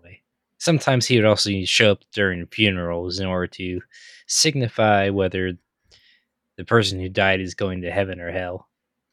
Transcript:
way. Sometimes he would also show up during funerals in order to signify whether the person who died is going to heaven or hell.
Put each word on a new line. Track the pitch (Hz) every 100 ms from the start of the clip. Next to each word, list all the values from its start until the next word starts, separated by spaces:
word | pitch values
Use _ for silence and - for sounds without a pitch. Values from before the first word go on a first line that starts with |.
way. | 85 - _ _ _ -
Sometimes | - 156 - 127 -
he |
would | 123
also | 107 104 104 98
show | 92 - 107
up | 101 _
during | 107 98 90 85
funerals | - 104 92 85 85 90 90
in | 95
order | 92 90
to | - 92 90 - - - - -
signify | - 156 139 117 - 107 104 98
whether | 98 92 92 92 87 _ _ _ _ _ _ _ _ _ -
the |
person | 90 113 98 95
who | 92
died | 95 98 95
is | 95
going | - 98 92
to | 87
heaven | 92 95 90
or | 85
hell. | 90 90 92 _ _ _ _ _